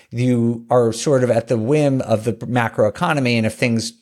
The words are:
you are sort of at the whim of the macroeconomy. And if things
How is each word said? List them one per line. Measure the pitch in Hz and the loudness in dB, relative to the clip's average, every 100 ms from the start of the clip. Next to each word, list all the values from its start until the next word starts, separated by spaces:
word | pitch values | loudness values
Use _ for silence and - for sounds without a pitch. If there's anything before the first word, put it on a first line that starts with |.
| - | -12
you | 117 127 120 117 117 - | -2 0 2 0 -2 0
are | 123 117 | 2 2
sort | 113 156 131 | 0 0 2
of | 123 | 2
at | 117 - | 0 0
the | 117 | -2
whim | 110 151 143 135 | 0 2 2 0
of | 107 107 | 0 -2
the | 117 | -2
macroeconomy. | 101 - 123 113 - 107 - 165 147 123 | -6 -4 -2 -2 0 0 0 -2 0 0
And | 117 110 | 0 0
if | - | -2
things | 123 113 - - | -2 -2 -4 -12